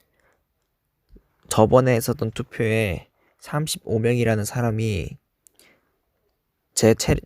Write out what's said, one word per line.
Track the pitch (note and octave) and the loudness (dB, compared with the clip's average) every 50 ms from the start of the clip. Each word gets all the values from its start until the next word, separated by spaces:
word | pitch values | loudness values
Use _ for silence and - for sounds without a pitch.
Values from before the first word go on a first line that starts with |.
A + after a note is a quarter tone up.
| _ _ _ _ _ _ _ _ _ _ _ _ _ _ _ _ _ _ _ _ _ _ - - _ _ _ _ _ - | _ _ _ _ _ _ _ _ _ _ _ _ _ _ _ _ _ _ _ _ _ _ -20 -20 _ _ _ _ _ -4
저번에 | - - A2 G#2 A#2+ B2+ B2+ B2+ B2 | 2 2 4 6 6 4 4 4 2
했었던 | A2+ - - A#2 - A2+ A2 | 0 0 -2 -4 -2 -4 -4
투표에 | - - - - - - A#2+ A2 A2 A2 A2 G2 E2 - - _ _ _ _ _ _ _ | -4 -6 -10 -8 -6 -4 -2 0 0 0 0 -2 -4 -6 -10 _ _ _ _ _ _ _
삼십오 | - - - D3 D#3 D#3 - - - - G#2+ A2 | -12 -8 -6 -4 -4 -4 -6 -8 -6 -4 -2 0
명이라는 | A2+ A#2 B2 A#2+ A#2+ A2+ A2+ G#2+ G#2 | 0 0 0 2 2 2 0 0 -2
사람이 | G#2+ - B2+ A#2+ A#2 G#2+ A2 A2+ A2 G#2 F2+ B1 - - - _ _ _ _ _ _ _ _ _ _ _ _ _ _ _ _ _ _ _ _ _ _ _ _ _ _ _ _ _ _ | -4 -4 -4 -2 -2 -2 -2 -2 -2 -2 -4 -4 -8 -10 -16 _ _ _ _ _ _ _ _ _ _ _ _ _ _ _ _ _ _ _ _ _ _ _ _ _ _ _ _ _ _
제 | - - - A2 A2+ | -2 2 4 4 4
채-, | - - - - - - | 4 2 0 0 0 -2